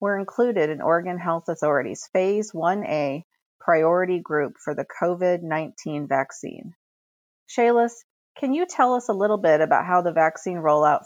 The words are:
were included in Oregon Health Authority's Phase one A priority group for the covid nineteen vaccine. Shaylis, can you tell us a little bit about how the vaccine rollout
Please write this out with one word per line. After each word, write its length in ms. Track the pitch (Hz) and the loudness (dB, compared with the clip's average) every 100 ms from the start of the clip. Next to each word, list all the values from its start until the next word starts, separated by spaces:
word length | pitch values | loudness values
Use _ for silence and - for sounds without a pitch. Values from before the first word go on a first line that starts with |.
were 180 | 202 196 | -4 -4
included 520 | 190 - 240 202 151 | -6 -2 0 0 -2
in 120 | 151 | -2
Oregon 380 | - 170 180 180 | 0 0 0 -6
Health 240 | 175 165 - | -4 -4 -4
Authority's 600 | 160 151 143 107 - - | -4 0 0 -2 -8 -4
Phase 400 | 185 190 208 214 | -2 0 -2 -4
one 320 | 170 170 202 | -2 -2 -2
A 400 | - 151 143 156 - _ _ _ | -4 -4 -2 -6 -12 _ _ _
priority 580 | - 160 160 180 185 180 | 2 4 4 2 0 -2
group 360 | - 151 143 - | -2 -2 -2 -6
for 160 | - | -8
the 120 | 143 139 - | -6 -8 -4
covid 420 | 175 175 180 180 | -2 0 0 0
nineteen 680 | 165 156 156 - 160 147 143 | -2 -6 -6 -10 -8 -8 -2
vaccine. 680 | 135 135 - - - 170 - _ _ _ _ _ _ _ | -2 -2 -8 -14 -14 -18 -20 _ _ _ _ _ _ _
Shaylis, 440 | - 240 240 233 - _ _ _ - | 0 4 4 2 -2 _ _ _ -8
can 160 | 269 | -4
you 100 | 294 | -2
tell 300 | 359 - 254 | -2 2 2
us 140 | 247 240 | 2 -2
a 40 | |
little 260 | 196 208 208 | -2 0 2
bit 220 | 170 151 | 4 4
about 240 | 156 143 | 4 2
how 180 | 175 180 | 2 0
the 100 | 175 | 2
vaccine 440 | 160 160 160 185 175 | 2 0 0 -8 -2
rollout 440 | 156 151 151 139 | 2 4 4 2